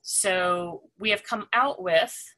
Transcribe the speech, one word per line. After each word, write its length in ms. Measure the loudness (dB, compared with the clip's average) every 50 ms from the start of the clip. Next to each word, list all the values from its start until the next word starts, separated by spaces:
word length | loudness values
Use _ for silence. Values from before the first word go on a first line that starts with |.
So 800 | _ -2 -2 0 0 2 0 2 2 0 0 0 -2 -6 -10 -12 _ -20 _
we 140 | _ -2 -2
have 120 | -2 -2 -2
come 240 | -6 -6 -6 -4 _ 2
out 280 | 2 2 2 0 -4
with 360 | 0 4 4 4 4 2 -4 -14 -16 -18 -20